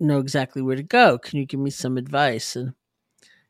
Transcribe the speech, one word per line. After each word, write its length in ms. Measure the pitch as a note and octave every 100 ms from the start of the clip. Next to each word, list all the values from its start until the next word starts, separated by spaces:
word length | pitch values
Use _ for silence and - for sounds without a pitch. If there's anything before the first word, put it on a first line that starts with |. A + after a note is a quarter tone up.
know 180 | D3+ C#3+
exactly 420 | C3+ C#3+ C3 C#3
where 140 | C3
to 80 | C3
go. 360 | D#3 B3 A3 B2
Can 200 | - D3
you 80 | C3+
give 140 | C3+
me 100 | C#3
some 260 | - C3 B2+
advice?" 600 | C3 C#3+ C#3+ A2+ - B2
And 180 | B2+ - _ _ _ _ _ _